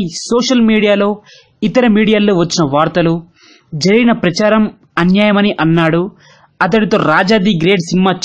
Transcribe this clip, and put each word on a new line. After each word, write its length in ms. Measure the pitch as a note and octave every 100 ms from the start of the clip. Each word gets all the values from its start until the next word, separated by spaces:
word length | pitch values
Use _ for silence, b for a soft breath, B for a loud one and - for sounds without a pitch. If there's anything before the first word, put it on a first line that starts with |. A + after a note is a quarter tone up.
| E3+
సోషల్ 460 | - - A#3+ A#3+ B3
మీడియాలో, 640 | A3 G#3+ G#3 G3+ G3+ G#3 b b b _
ఇతర 240 | G#3+ B3+ A#3+
మీడియాల్లో 480 | G#3 G#3+ G#3 G#3
వచ్చిన 360 | F3+ E3+ F3 C#3+ C#3+
వార్తలు, 460 | D#3+ F3 E3 E3+ - b b b _
జరిగిన 380 | D3+ F3 A3+ A#3
ప్రచారం 580 | A#3 F3 F3 G#3+ A3 G#3+ - _ E3
అన్యాయమని 580 | F3+ G3 G#3 G3+ G3+ -
అన్నాడు. 500 | D#3+ E3 D#3+ E3 F#3+ b b b b -
అతడితో 360 | F3+ A3 G#3+ G3+
రాజా 380 | D3 E3 F#3+ A3
ది 220 | F3+ E3
గ్రేట్ 180 | E3+ G3+
సినిమా 340 | E3 F3+ F#3 F#3